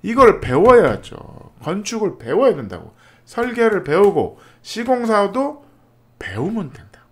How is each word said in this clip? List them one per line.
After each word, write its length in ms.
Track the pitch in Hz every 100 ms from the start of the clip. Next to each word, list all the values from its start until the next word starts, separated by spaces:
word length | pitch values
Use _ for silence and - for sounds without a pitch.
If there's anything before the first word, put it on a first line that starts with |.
이걸 380 | 190 233 240 -
배워야죠. 760 | 90 127 220 240 156 101 - - - - - _
건축을 560 | 151 190 202 226 208 -
배워야 360 | 113 170 262
된다고. 400 | 147 104 87 85 _ _ _
설계를 580 | _ - 240 233 226 196
배우고 560 | 156 160 202 160 95 - - _
시공사도 1040 | - 214 233 247 233 214 202 254 285 302 _ _ _ _ _ _
배우면 540 | - 98 156 226 147
된다. 280 | - - _ _